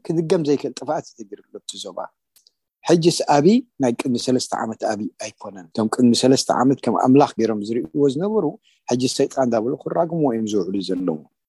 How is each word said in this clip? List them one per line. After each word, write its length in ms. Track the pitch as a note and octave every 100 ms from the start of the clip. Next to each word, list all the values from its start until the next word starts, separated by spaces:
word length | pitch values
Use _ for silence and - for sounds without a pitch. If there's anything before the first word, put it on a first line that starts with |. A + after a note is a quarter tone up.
ክድገም 420 | - E3 D#3+ F#3
ዘይክእል 300 | D3 C#3 C#3
ጥፍኣት 320 | - C#3 D#3 -
እዩ 80 | -
ተገይሩ 240 | G2+ G2+
ኣሎ 140 | _ G#2
ኣብቲ 160 | - G2
ዞባ። 200 | G2 F2+ F2+ _ _ _ _ _ _ _
ሕጂስ 340 | - E3+ E3 - -
ኣብዪ 220 | D3 D3+ A#3+ - -
ናይ 160 | C3
ቅድሚ 220 | A#2 C#3 A#2+
ሰለስተ 340 | - B2+ - -
ዓመት 260 | A2+ A2+
ኣብዪ 240 | - G#2 G#2+ -
ኣይኮነን። 480 | G#2+ - G#2+ G2 -
እቶም 220 | - A2
ቅድሚ 220 | - B2
ሰለስተ 340 | A2+ B2+ C3+ -
ዓመት 240 | - B2+ C3+
ከም 140 | - A2
ኣምላኽ 340 | C3 C3+ C3+
ገይሮም 260 | - A2 G#2+
ዝርእይዎ 420 | G#2 A#2+ - D3+ C#3+
ዝነበሩ 340 | C3 G3+ A3 D#3 G#3+ _ _ -
ሕጂ 140 | B2+ B2+
ሰይጣን 320 | - C3+ -
እንዳበሉ 300 | B2+ A2+ A2+ C#3+
ክራግሙ 420 | D#3+ E3 E3+ E3
እዮም 220 | C#3+ A2+ A2
ዝውዕሉ 300 | G#2 F2 G2
ዘለዉ። 360 | F2+ F2+ F2+ D#2 - _